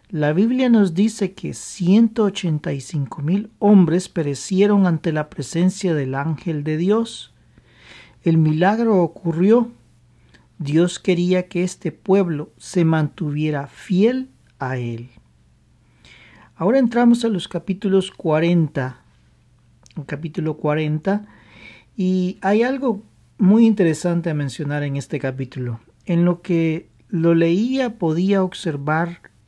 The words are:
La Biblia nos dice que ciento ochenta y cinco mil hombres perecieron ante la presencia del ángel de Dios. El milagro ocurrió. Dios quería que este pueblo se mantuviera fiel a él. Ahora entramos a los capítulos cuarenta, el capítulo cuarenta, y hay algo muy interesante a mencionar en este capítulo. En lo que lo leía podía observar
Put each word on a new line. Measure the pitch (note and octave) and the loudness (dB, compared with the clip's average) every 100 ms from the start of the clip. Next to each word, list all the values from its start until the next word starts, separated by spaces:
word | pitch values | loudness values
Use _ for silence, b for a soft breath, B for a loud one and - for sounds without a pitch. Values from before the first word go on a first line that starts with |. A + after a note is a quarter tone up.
| b | b
La | E3 D3 | -2 0
Biblia | D#3 A3+ B3+ B3+ | 2 2 2 4
nos | A#3 G3 | 4 4
dice | E3 G#3+ - F#3+ | 2 0 0 -6
que | - D3+ C3 | -6 -12 -10
ciento | - - F3 G#3 A3+ A3+ G#3 | -12 -4 2 4 4 2 -2
ochenta | G3+ F3 D3+ E3 | -2 -4 -4 -4
y | C#3 | -8
cinco | B2+ D3+ C3+ - | -6 -6 -6 -6
mil | C#3+ G3 G#3+ - | -2 -2 -4 -2
hombres | G#3 G#3 E3+ E3+ - | 4 6 6 2 -2
perecieron | - D3 C3+ - F#3 G#3 G3+ F#3+ | -4 -4 -6 -2 2 4 4 2
ante | D#3+ E3+ | 0 -2
la | D3+ D3+ | -4 -4
presencia | - C#3 E3 F3+ F#3 F#3 D#3 | -8 -6 0 0 0 -2 -2
del | C3 | -2
ángel | C3+ D3+ D#3 F3+ D#3 | -4 -4 -4 -4 -4
de | D3 D#3 | -4 -2
Dios. | F3+ G#3+ A#3 - - _ b b b b b b b b | 0 0 -2 -8 -20 _ b b b b b b b b
El | E3+ E3 | 0 2
milagro | D#3 D#3 F3+ A3 A#3 G3 | 4 2 2 2 2 2
ocurrió. | E3 - E3+ D#3+ F#3+ A#3 A#3+ - _ _ _ b b b b - | 0 -4 -6 0 4 4 2 -8 _ _ _ b b b b -10
Dios | C#3+ D3+ F3 - | -2 2 2 -2
quería | - F3 F3 F3+ F3+ | -2 0 0 0 -2
que | F3 | -4
este | F3+ - E3 | -4 -6 -10
pueblo | - - G3 F3+ D3 D3+ _ | -6 0 0 2 -4 -8 _
se | - F#3 | -6 0
mantuviera | D#3+ D#3+ D3+ - D3+ D3 D#3 D3 C#3+ | 2 2 -2 -4 -6 -4 -2 -4 -8
fiel | - - F3+ G#3+ C4 C4 _ _ - | -12 -2 2 2 0 -6 _ _ -10
a | C3 C3 | -8 -6
él. | A#2+ A#2 B2 - _ _ _ _ _ _ _ b b b b b b | -6 -8 -12 -20 _ _ _ _ _ _ _ b b b b b b
Ahora | - E3+ C4 | -4 0 2
entramos | A#3+ A#3+ A#3+ A#3+ | 2 4 4 4
a | A#3 | 2
los | G3 - | -4 -6
capítulos | E3+ - F#3+ G3+ F#3+ F#3+ | -8 -6 -4 0 0 0
cuarenta, | - E3 D#3 E3+ F3 D3+ - C3 C3 _ _ _ _ _ _ _ _ _ - | -4 -2 0 2 2 2 -2 -6 -10 _ _ _ _ _ _ _ _ _ -16
el | C#3 | -12
capítulo | D3 D#3 D3+ D#3+ D3+ | -10 -10 -6 -6 -4
cuarenta, | D3+ D3+ D#3 D3+ F#3+ G#3 G#3 B B B B B B - | -2 -2 -2 -2 -2 -4 -6 B B B B B B -4
y | F#3 F#3 F3+ - | -2 0 -2 -4
hay | F#3+ G#3 | 0 0
algo | A#3+ C4+ C4 G3+ - _ _ - | 0 -2 -2 -4 -8 _ _ 0
muy | F#3 G#3+ A3+ | 4 6 6
interesante | G#3+ E3+ D#3 F3+ E3+ E3+ | 4 2 0 -2 -2 -2
a | |
mencionar | D3+ C#3+ - D3 D3 | -4 -4 -6 -6 -4
en | C#3+ C#3 | -4 -6
este | C3+ C#3 | -6 -6
capítulo. | C3+ C3 B2+ C3 B2 A#2 _ _ - | -6 -6 -8 -8 -8 -8 _ _ -2
En | E3+ F3 | 0 2
lo | F3 | 0
que | - E3+ E3 D#3+ - _ _ | -2 -2 0 -4 -10 _ _
lo | E3 E3 E3 | 0 2 4
leía | E3 F3 A#3+ C4 B3+ A#3+ | 2 2 0 -2 -4 -2
podía | E3 D#3+ F#3+ G3 | -2 0 0 0
observar | F#3 - E3+ C#3+ C#3 D#3 E3+ E3+ - _ | 0 -4 -6 -6 -2 -2 -2 -8 -20 _